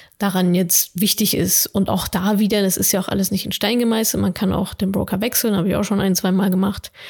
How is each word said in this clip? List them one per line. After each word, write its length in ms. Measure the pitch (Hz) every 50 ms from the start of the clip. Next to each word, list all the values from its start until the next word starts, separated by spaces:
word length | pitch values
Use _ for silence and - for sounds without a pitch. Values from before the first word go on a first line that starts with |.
| - - _
daran 380 | - 208 202 180 185 185 180 175
jetzt 440 | 180 185 170 - - - - - 175
wichtig 380 | 208 202 - - 214 180 -
ist. 300 | - - - - - -
Und 240 | - - 196 196 -
auch 180 | - 180 - -
da 300 | - 196 185 202 214 196
wieder, 240 | 220 196 214 208 196
das 160 | 190 185 -
ist 140 | 190 - -
ja 80 | 190
auch 80 | 185 -
alles 220 | - 196 190 -
nicht 140 | 202 190 -
in 80 | - -
Stein 260 | - - 208 240 240
gemeißelt. 440 | 240 233 226 220 220 - - - 202
Man 100 | 196 175
kann 220 | - 208 190 -
auch 180 | - 196 - -
den 180 | - 202 190
Broker 300 | 190 190 - - - 185
wechseln, 340 | 220 247 247 - - 226 208
habe 140 | 190 170 202
ich 80 | 180
auch 80 | 175 202
schon 160 | - 202 202
ein, 140 | 196 196 185
zwei 180 | - - 185 185
Mal 160 | 190 196 196
gemacht. 440 | 185 185 190 202 196 - - - - - - -